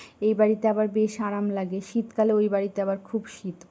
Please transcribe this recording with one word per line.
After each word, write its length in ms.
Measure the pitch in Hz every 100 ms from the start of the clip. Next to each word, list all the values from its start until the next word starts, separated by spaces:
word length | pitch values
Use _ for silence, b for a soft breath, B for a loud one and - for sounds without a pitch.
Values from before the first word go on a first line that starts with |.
| B B
এই 120 | 214
বাড়িতে 340 | 208 214 214 220
আবার 200 | 214 214
বেশ 340 | 214 214 214
আরাম 280 | 208 202 208
লাগে, 320 | 196 185 190
শীতকালে 520 | 185 233 226 - 220
ওই 160 | 214 208
বাড়িতে 320 | 196 202 196
আবার 160 | 196 196
খুব 280 | - 226 214
শীত 300 | - 190 175 -